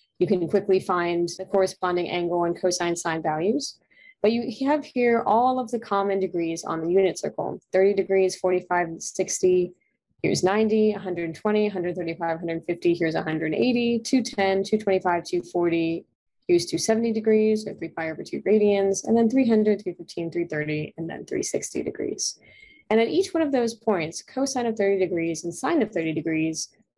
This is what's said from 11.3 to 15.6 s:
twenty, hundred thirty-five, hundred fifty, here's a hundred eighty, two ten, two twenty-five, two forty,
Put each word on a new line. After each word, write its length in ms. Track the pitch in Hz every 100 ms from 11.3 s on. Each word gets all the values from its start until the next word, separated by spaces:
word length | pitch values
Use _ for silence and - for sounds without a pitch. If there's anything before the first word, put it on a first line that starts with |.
twenty, 340 | 160 214 214 208
hundred 280 | 190 175 175
thirty-five, 420 | 165 165 170 165
hundred 260 | 170 165 170
fifty, 280 | 170 175
here's 200 | 170 165
a 80 | 160
hundred 320 | 165 156 160
eighty, 440 | - 247 240 233 233
two 240 | 226 262
ten, 420 | 220 - 190 190
two 140 | 196 214
twenty-five, 440 | 208 190 185 175
two 200 | - 180
forty, 640 | - 180